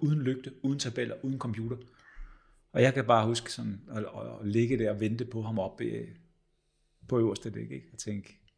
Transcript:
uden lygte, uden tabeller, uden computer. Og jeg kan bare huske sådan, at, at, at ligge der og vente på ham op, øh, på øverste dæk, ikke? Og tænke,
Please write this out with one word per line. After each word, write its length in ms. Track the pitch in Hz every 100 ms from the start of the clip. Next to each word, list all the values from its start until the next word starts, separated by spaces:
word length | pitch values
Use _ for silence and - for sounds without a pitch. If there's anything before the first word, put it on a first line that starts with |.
uden 220 | 151 151
lygte, 420 | 131 131 - -
uden 140 | 135 139
tabeller, 380 | 131 120 117 -
uden 160 | 131 135
computer. 380 | 123 110 113 123 - _ - - - - _ _ _
Og 100 | -
jeg 120 | 127
kan 100 | 135 113
bare 200 | 113 110
huske 260 | 117 -
sådan, 280 | - 113 98 -
at, 80 | 110
at, 420 | 107 110 117 110
at 60 | 104
ligge 300 | 113 117 127
der 120 | 107
og 100 | 104
vente 240 | 107 117
på 180 | 113 113
ham 160 | 107 110
op, 220 | 95 -
øh, 280 | - 113 - - - _ _ _ _ _ _ _ -
på 100 | 123
øverste 320 | 113 101 117
dæk, 200 | 107 113
ikke? 180 | 135 -
Og 60 | -
tænke, 400 | - 104 101 - _